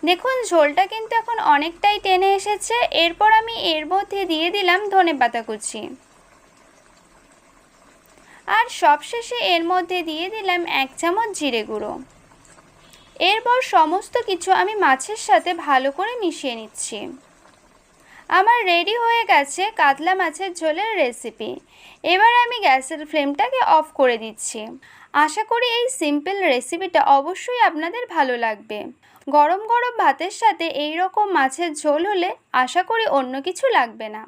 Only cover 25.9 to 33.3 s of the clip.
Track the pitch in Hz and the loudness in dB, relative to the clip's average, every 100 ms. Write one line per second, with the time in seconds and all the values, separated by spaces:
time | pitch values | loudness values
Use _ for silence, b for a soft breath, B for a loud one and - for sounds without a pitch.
25.9 | - 302 294 302 392 359 254 247 339 370 | -2 -2 0 -2 -2 0 0 -2 -8 -2
26.9 | 320 - 277 277 370 - 494 403 320 330 | 0 4 4 2 -8 -6 2 2 2 -6
27.9 | 453 494 339 269 247 233 214 214 214 - | -6 -6 -2 0 0 -2 -4 -10 -12 -12
28.9 | - b b - 294 294 370 427 480 494 | -16 b b 0 4 4 2 0 0 0
29.9 | 466 349 262 349 - 453 - 330 - 294 | 2 2 2 -4 0 0 2 -2 -4 -4
30.9 | 320 370 370 415 349 262 262 349 302 302 | -2 -2 0 0 2 0 0 -6 -2 0
31.9 | 285 359 392 349 - _ - 254 349 359 | 0 0 -2 -2 -4 _ -2 0 0 -2
32.9 | 453 440 277 254 | 0 0 0 -2